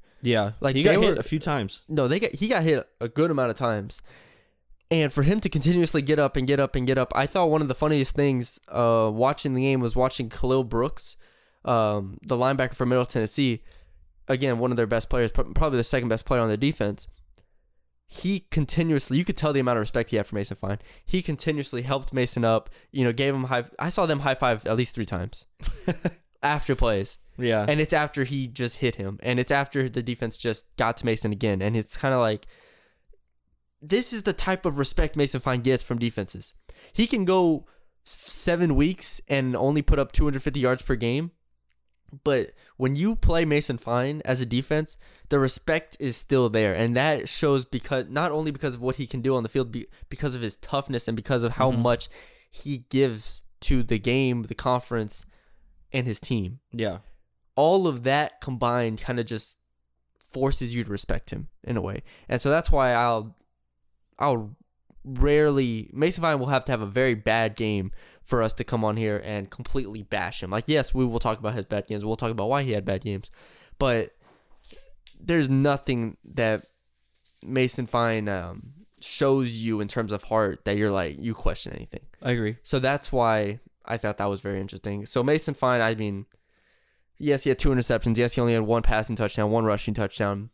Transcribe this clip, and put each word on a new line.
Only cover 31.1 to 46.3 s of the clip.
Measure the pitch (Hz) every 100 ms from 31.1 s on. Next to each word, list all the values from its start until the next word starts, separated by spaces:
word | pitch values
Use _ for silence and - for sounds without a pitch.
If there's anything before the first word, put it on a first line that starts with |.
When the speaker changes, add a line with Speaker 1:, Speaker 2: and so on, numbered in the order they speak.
| 110 110
Speaker 2:
again. | 104 110 95
And | 101 113
it's | 107 -
kinda | 139 131
like, | 113 107 - - _ _ _ _ - - _ _ _ _ _ _
this | 147 196 -
is | 226
the | 202
type | - - 185 175
of | 143
respect | 131 - 156 151
Mason | 143 131
Fine | 135 127
gets | 123 127
from | - 120
defenses. | 117 110 98 - - - - - -
He | - 226
can | 240 185
go | 190 175 147 - _ _ _ -
s-, | - -
seven | - - 170 175 139
weeks | 147 185 - - -
and | 139 127 123
only | 135 151
put | 143 143
up | 131
two | -
hundred | 151 135
fifty | 147 143
yards | 123 127
per | - 123
game. | 117 131 170 - _ _ _ _ _ _ _ 139
But | 151 131 92 - _ -
when | 127 139
you | 196 226
play | - 165 165
Mason | 147 - 120
Fine | - 120 131 151
as | - 127
a | 120
defense, | 120 131 151 156 - - - -
the | 139
respect | 131 - - 160 - -
is | 139 117
still | -